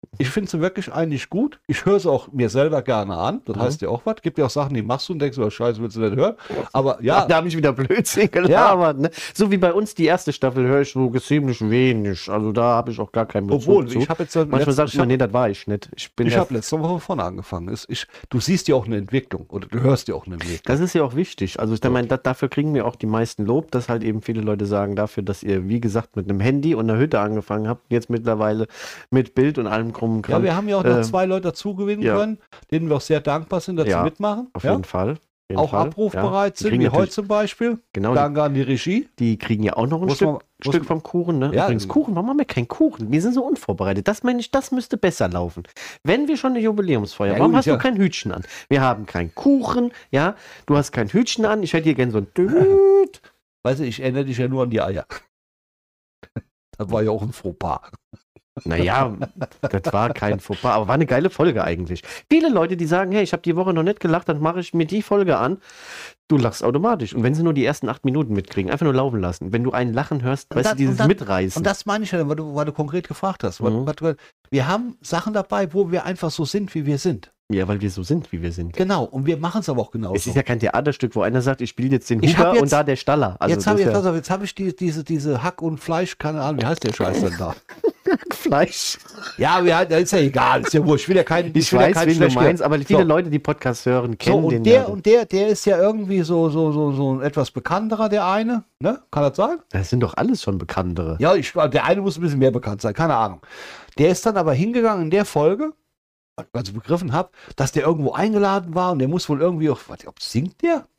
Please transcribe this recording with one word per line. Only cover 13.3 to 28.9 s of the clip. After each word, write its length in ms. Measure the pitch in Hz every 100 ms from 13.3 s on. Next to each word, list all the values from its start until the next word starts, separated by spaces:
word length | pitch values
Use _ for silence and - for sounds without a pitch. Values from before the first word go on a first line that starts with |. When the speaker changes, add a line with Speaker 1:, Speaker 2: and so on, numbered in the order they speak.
| 107 101
Speaker 2:
Bezug 200 | 139 131
Speaker 1:
Obwohl, 200 | 202 123
Speaker 2:
zu. 100 | 120
Speaker 1:
ich 80 | 135
habe 140 | 165
jetzt 120 | 170 165
ja 60 | 151
Speaker 2:
Manchmal 140 | 135 147
Speaker 1:
letzt-, 80 | 135
Speaker 2:
sag 80 | 147
ich 60 |
Speaker 1:
ich 20 | 143
Speaker 2:
immer, 80 |
Speaker 1:
hab 40 | 123
Speaker 2:
„Nee, 80 | 131
das 160 | 120
war 160 | 120 117
ich 180 | 98 -
nicht.“ 220 | 104 - -
Ich 200 | - -
bin 120 | 117
Speaker 1:
ich 60 |
Speaker 2:
ja 60 | 117
Speaker 1:
habe 120 | -
letzte 260 | 120 - 160
Woche 100 | 160
von 100 | 175
vorne 220 | - 165
angefangen. 460 | 90 95 98 90 87
Es, 160 | - -
ich, 180 | - - - -
du 100 | 123
siehst 280 | 127 185 -
ja 80 | 135
auch 100 | 104
eine 120 | 107
Entwicklung 500 | 98 135 - 90 -
oder 180 | 95 -
du 140 | 120
hörst 260 | 131 131 -
ja 80 | 82
auch 100 | -
eine 80 | 85
Entwicklung. 260 | 85 87 -
Speaker 2:
Das 140 | 135
ist 140 | 175
ja 100 | 170
auch 120 | 139 127
wichtig. 440 | 190 - 95 -
Also 140 | 110
ich 80 | 110
Speaker 1:
So. 60 | 131
Speaker 2:
meine, 180 | 123 117
da, 100 | 131
dafür 320 | 131 131 135
kriegen 240 | - 151 139
wir 100 | 113
auch 100 | -
die 120 | 110
meisten 380 | 110 113 - 104
Lob, 260 | 135 160
dass 180 | 127 120
halt 140 | 117
eben 180 | 110 107
viele 200 | - 110
Leute 260 | 107 104 101
sagen, 280 | 101 101 101
dafür, 280 | 104 -
dass 200 | 95 95
ihr, 240 | 101 95 92
wie 140 | 117
gesagt, 340 | 117 107 - 107
mit 140 | 92
einem 100 | 98
Handy 360 | 110 139 156 127
und 140 | 113
einer 100 | 110
Hütte 200 | 151 110
angefangen 480 | 104 107 - 104 107
habt, 240 | 120 -
jetzt 180 | 120 113
mittlerweile 580 | 117 117 107 110 110 110 - -